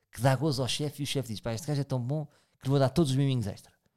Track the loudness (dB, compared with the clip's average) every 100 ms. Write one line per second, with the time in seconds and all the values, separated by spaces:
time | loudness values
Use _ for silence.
0 | _ 0 2 4 2 0 -2 -2 -4 -4
1 | -4 -4 -4 -6 -6 -6 -4 -4 -2 -4
2 | -2 -4 -6 _ _ _ 0 4 4 4
3 | 2 4 2 0 -2 -8 -16 _ _